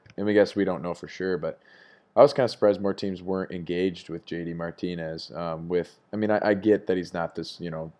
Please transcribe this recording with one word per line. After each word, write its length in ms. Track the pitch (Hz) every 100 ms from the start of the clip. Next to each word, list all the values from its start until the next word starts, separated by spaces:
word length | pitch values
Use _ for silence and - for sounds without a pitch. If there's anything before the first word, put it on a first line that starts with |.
| - -
and 120 | 101
I 40 |
guess 220 | 104 120 -
we 80 | 95
don't 180 | 90
know 100 | 87
for 140 | 85 82
sure, 300 | - 95 90
but 220 | 82 - _ _ _ _ _ -
I 60 |
was 120 | 143
kinda 160 | - 120
surprised 320 | - 104 98
more 120 | 101
teams 300 | 98 101 90
weren't 280 | 90 95 95
engaged 580 | 87 82 87 95 87 -
with 160 | 82 -
J 180 | 85
D 100 | 85
Martinez. 800 | 82 85 82 90 87 80 80 -
Um, 360 | 65 85 80 85
with, 280 | 87 85 - _
I 60 | 104
mean, 120 | 107
I, 200 | 107 104
I 40 |
get 320 | 101 104 101 -
that 100 | 92
he's 160 | 85
not 220 | 90 82 -
this, 220 | 82 -
you 100 | 87
know, 200 | 80 80 -